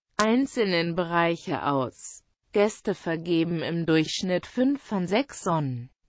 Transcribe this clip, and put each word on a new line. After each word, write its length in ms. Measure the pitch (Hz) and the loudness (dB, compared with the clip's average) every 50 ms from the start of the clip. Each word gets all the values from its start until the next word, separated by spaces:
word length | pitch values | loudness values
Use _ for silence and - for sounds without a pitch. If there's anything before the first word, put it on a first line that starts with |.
| _ _ _ - | _ _ _ 0
einzelnen 800 | 208 220 226 247 277 269 - 254 226 196 180 170 170 170 165 | 2 2 2 2 0 0 0 0 0 2 2 0 0 0 -2
Bereiche 680 | 170 180 165 170 170 170 170 170 165 - - 156 123 - | -2 -2 0 2 2 2 2 0 -2 -4 -4 -4 -2 0
aus. 580 | 135 143 139 131 120 - - - - - - - _ _ _ _ _ | 0 0 0 0 -2 -6 -10 -16 -18 -18 -18 -20 _ _ _ _ _
Gäste 420 | - 208 202 220 - - - - 190 | 0 2 2 2 0 -2 -4 -4 -4
vergeben 720 | - - 180 165 165 160 175 175 165 165 170 170 165 143 | -4 -2 -4 -4 -2 0 0 2 2 2 2 0 -2 -2
im 240 | 127 165 170 165 165 | -2 -2 -2 2 2
Durchschnitt 580 | 160 160 160 160 - - - 185 185 180 - | 4 4 2 2 -2 -4 -2 -2 -2 -2 -4
fünf 380 | - - 247 254 269 285 269 - | -4 -2 0 2 2 2 0 -4
von 240 | - 220 196 180 170 | -4 -4 -2 0 0
sechs 360 | 190 226 285 - - - - | 0 0 0 -2 -6 -6 -2
Sonnen. 460 | 196 170 160 151 135 127 120 120 127 _ _ _ | 0 0 0 0 -2 -4 -6 -8 -12 _ _ _